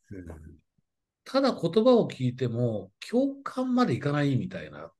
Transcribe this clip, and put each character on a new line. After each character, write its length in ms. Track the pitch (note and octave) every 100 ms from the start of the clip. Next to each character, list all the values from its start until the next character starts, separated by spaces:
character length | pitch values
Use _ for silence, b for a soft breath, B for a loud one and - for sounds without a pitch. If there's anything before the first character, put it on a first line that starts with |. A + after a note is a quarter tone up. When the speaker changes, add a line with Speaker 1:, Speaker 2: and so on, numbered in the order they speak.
| _
Speaker 1:
え 40 | G2
え。 440 | E2+ D#2+ D#2 D#2+ _ _ _ _ _ _ -
Speaker 2:
た 160 | C4+
だ 100 | C4+
言 320 | - E3 A3
葉 120 | B3 A#3+
を 120 | C#3+
聞 200 | - B2+
い 60 | -
て 120 | A#2+
も、 420 | A2+ B2 G#2 F#2 _ -
共 280 | A#3 C#4 C#4
感 320 | - - B3+ B3
ま 100 | B3
で 80 |
い 60 | C3+
か 120 | C#3+
な 120 | D3
い 120 | C#3+ B2
み 120 | F#2
た 140 | F#2
い 80 | D#2
な。 140 | D2
っ 60 | D#2